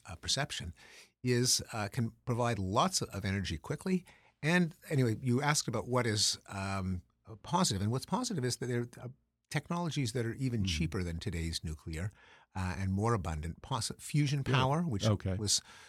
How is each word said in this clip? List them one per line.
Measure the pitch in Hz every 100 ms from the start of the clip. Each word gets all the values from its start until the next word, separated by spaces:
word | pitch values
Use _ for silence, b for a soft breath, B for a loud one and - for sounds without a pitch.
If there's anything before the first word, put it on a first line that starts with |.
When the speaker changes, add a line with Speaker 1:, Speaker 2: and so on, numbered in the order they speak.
| -
Speaker 1:
uh, | 95
perception, | 85 - 143 - 87 - B B B _
is, | 123 123 123 - -
uh, | 117 101
can | - 117 -
provide | - 120 120 110
lots | 95 104 175 185
of | - 101
energy | 98 98 92 117
quickly. | - 151 - 185 b b b b
And | 147 175 170 - -
anyway, | 139 123 107
you | 131 120
asked | 143 147 -
about | 113 117
what | 123 120
is, | 107 - - -
um, | 101 98 98 95 90 - _ - -
positive, | - 175 185 98
and | 104
what's | 127 -
positive | 196 247 185
is | 123 117
that | 123
there | 120 120 -
are | 123 131 _ _ _
technologies | 151 - 170 175 147 127
that | 127 113
are |
even | 113 131 117
Speaker 2:
Mm. | 95
Speaker 1:
cheaper | 80 82 101
than | 90 82
today's | 101 85 82 82
nuclear, | 82 78 - 78 101 B B B B
uh, | - 92 90
and | 95
more | 95 110
abundant. | 117 87 78 80 85
Poss-, | - 127 - -
fusion | - 147 147 143
Speaker 2:
Good. | 127
Speaker 1:
power, | 127 131 147
which | 175 104
Speaker 2:
Okay. | 107 104 98 92
Speaker 1:
was | 104 - B B